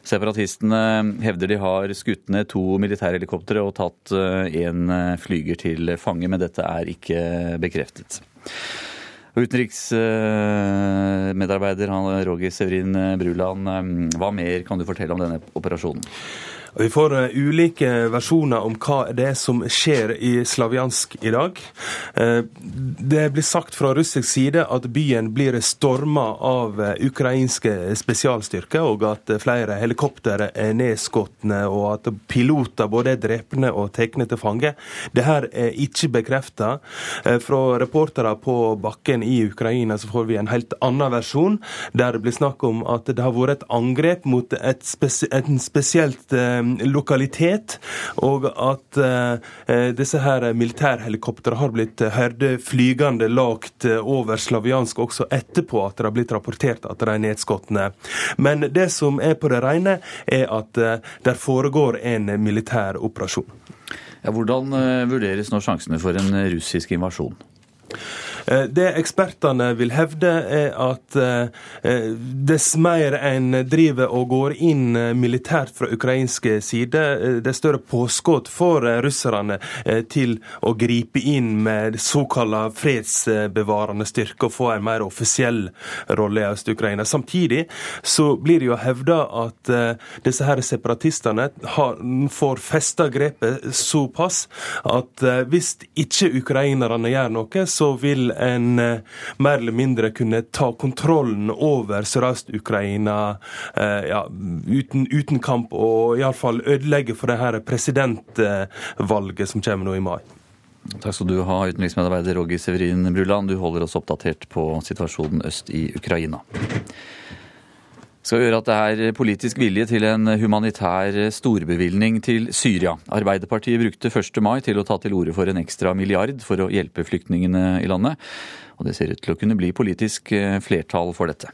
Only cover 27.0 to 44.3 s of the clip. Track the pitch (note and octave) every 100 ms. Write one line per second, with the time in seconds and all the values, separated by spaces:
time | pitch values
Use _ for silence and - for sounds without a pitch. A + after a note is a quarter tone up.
27 | C3 - C3 C3 C3 - A2+ G2+ F2+ G#2+
28 | - A#2 C#3+ A#2+ G#2+ F#2 - D3+ D#3+ G#2+
29 | G#2+ G#2+ - G#2+ - A#2+ G#2+ G2+ A#2 A#2+
30 | C#3+ - A#2 G2+ G#2 - G#2+ A2 B2+ G#2+
31 | - A#2 G2 _ G#2 G2+ G2+ G2+ G#2 G#2
32 | - G#2 - B2+ B2+ D3+ B2 - G#2+ A2+
33 | B2+ B2+ G#2+ A#2 - C3 C3 G2+ G2+ -
34 | A#2 C3 A#2+ A#2 A2 G#2+ D3 C#3+ - -
35 | - B2 B2+ D3+ - - A#2 - C#3 -
36 | D#3 A#2+ A2 C3+ - - A2 C3 - -
37 | - - - A#2+ - C3+ C3 A#2+ B2+ D#3
38 | D#3 - A2+ G#2+ - A#2+ A2+ G#2+ G#2+ -
39 | - B2 A2 B2+ G#2+ G2 A2+ B2 A2+ G#2
40 | G#2 A#2 A2+ A2 G#2+ A#2+ A#2 - B2 C3
41 | C#3 A#2+ A2 C#3 F3+ G#3 - - - A#2+
42 | B2 A#2 A#2 - C#3+ C3 B2 A2+ - A#2
43 | B2 B2+ B2+ A#2+ C3 C#3 - A#2+ A#2+ B2+
44 | D#3+ F3 C#3+